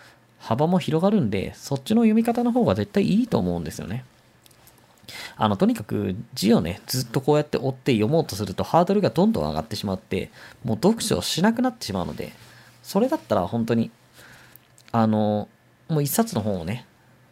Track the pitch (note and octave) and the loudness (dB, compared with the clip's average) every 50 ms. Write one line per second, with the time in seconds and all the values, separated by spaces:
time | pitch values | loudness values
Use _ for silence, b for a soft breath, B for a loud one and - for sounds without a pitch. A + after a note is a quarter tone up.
0 | B B B B B B B _ - - A2+ B2 D3+ E3+ F#3 F3+ - - D3+ D#3+ | B B B B B B B _ -6 -4 -2 0 2 2 2 0 0 0 0 0
1 | F3+ G3+ A3 G#3 C#3 G2+ G2+ F#2+ - - - - - - C#3 C3+ - - G#3+ A#3 | 2 2 2 2 2 0 0 -2 -4 -6 -8 -12 -8 -6 -6 -4 -2 0 2 4
2 | A#3 A3 G#3+ A3+ A3+ A#3+ A3+ A#3+ A#3+ B3 A#3 B3+ A3 C3 F#2+ G#2+ G#2 - - G3+ | 4 4 4 4 2 2 0 0 0 0 2 2 2 2 2 2 0 0 0 0
3 | G3 - F3 A3 B3+ - - A2+ F2+ F2+ F2 E2+ D#2+ D#2 - - - - G2+ C3 | 2 2 4 2 2 2 2 0 0 0 -2 -2 -4 -6 -8 -10 -8 -8 -8 -8
4 | B2+ - _ _ _ _ _ _ _ _ _ _ _ - - _ _ _ _ _ | -10 -12 _ _ _ _ _ _ _ _ _ _ _ -20 -20 _ _ _ _ _
5 | _ B B B B B B B A2+ G#2+ G2+ G2 F#3 A3+ B3 A3 A2+ - A2 G#2+ | _ B B B B B B B 0 0 2 2 2 2 2 0 -4 -6 -4 -2
6 | G2+ G2 F#2 A2+ - - - - F3+ G#3 A#3 E3 E2+ E2 - - - - - B2+ | -2 -2 -4 -6 -8 -12 -8 -2 2 2 4 2 2 0 -6 -8 -8 -8 -6 -6
7 | B2+ - - C#3+ B2+ - D3 D3+ D3 - - - B2+ C3 C3 - - C#3+ B2+ G#2 | -4 -4 -4 -2 2 2 2 2 2 0 -2 -4 -2 -4 -6 -4 0 2 2 2
8 | G#2+ A#2 D#3 E3 - - G2+ F#2+ G#2 F#2+ F#2 - F#2 - - D#3+ F3+ F3 G3 G#3 | 2 2 2 0 0 -2 -4 -6 -6 -4 -4 -4 -2 2 2 4 4 4 2 2
9 | F3+ C3 - D#3+ F#3 A3 A3+ - D2+ D2+ D2+ D#2+ - - G#2 - - G2+ F#2+ F#2+ | 0 0 2 2 2 2 2 0 0 -2 -2 -4 -6 -6 -6 -6 -4 -4 -4 -4
10 | - - - F#2 - - B B B B B B B - A2 - - F#3+ A3+ A3+ | -6 -4 -4 -4 -4 -6 B B B B B B B -4 -2 0 2 2 2 2
11 | - - - F2 - - - D#3 F3+ A3 A3+ A#3+ B3+ B3+ B3 - - - G2 F#2+ | 0 -2 -2 -2 -2 -4 -2 0 2 2 2 2 0 -2 -4 -6 -8 -6 -4 -4
12 | E2+ D#2+ C#2 - - - - - B B B B B B B B B - - G3 | -4 -6 -6 -10 -12 -12 -14 -18 B B B B B B B B B -4 0 0
13 | A3+ C4 - - - - G#2+ G2 F2 F2+ A2+ A#2 A2+ A#2 A#2+ A2+ A2+ - - _ | 0 2 0 -2 -2 0 0 0 0 0 -2 -2 0 0 0 0 0 -2 -6 _
14 | _ _ B B B B B B B B B B B B _ - - - - A#2 | _ _ B B B B B B B B B B B B _ -20 -10 -4 0 2
15 | A2+ A2 A2 G#2+ G#2+ G#2+ G#2 G#2 G#2 - _ _ _ _ _ _ _ - E3 D3+ | 2 4 4 2 2 0 0 -2 -4 -6 _ _ _ _ _ _ _ -4 -2 -2
16 | D3 C#3 - - A3+ A3+ - - G2 G#2+ G2+ F2+ D#2+ E2+ A2+ C3 - - _ _ | 0 0 0 0 0 0 -2 -4 -2 -2 -4 -4 -4 -6 -6 -6 -8 -14 _ _
17 | _ _ _ _ _ _ | _ _ _ _ _ _